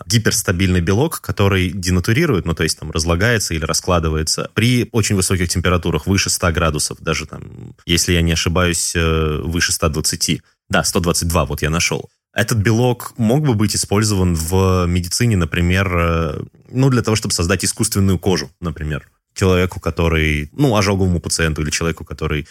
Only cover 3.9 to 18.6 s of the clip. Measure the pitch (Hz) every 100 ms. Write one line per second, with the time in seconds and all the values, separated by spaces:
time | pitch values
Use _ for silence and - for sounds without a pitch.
3.9 | 87 80 78 78 - - - 117 123 107
4.9 | 117 104 101 92 92 87 92 87 87 87
5.9 | 78 - 98 - - 90 82 82 76 -
6.9 | - 82 78 76 - - - 82 - -
7.9 | 85 - 87 82 80 90 85 90 82 -
8.9 | 87 82 80 78 76 73 85 - - 82
9.9 | 76 - 82 - - - _ - 90 80
10.9 | 101 87 80 87 85 69 71 73 80 -
11.9 | - - _ _ - - 117 101 113 123
12.9 | 117 - - 110 143 151 107 107 - -
13.9 | 101 107 98 90 82 80 95 95 92 87
14.9 | 87 85 - 120 98 85 87 87 92 95
15.9 | 87 85 82 80 - - - - 127 135
16.9 | 123 107 110 101 - 85 98 92 - -
17.9 | 101 95 90 101 85 69 _